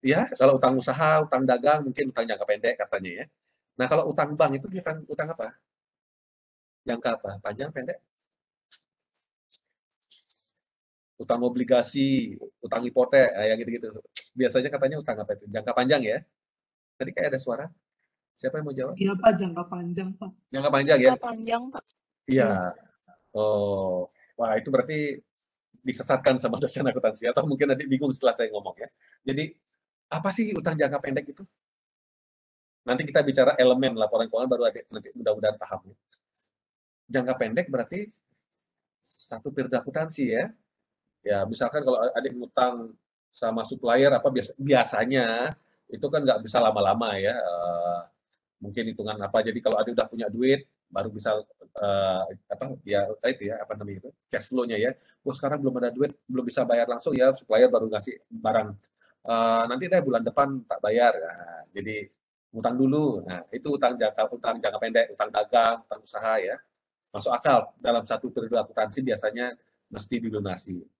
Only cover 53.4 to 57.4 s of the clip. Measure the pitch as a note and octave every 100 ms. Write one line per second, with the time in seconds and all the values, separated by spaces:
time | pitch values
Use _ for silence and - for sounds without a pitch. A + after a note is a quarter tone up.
53.4 | G2+ A2 G#2 G#2+ G#2 F#2+ B2+ _ _ A2
54.4 | - B2+ A#2+ A2 A#2 C3 _ _ - B2+
55.4 | C#3 D3 C3+ B2 A#2+ A#2+ C#3+ - _ B2+
56.4 | A#2+ B2+ A#2 A#2 A#2 A#2 - B2+ C3 C3+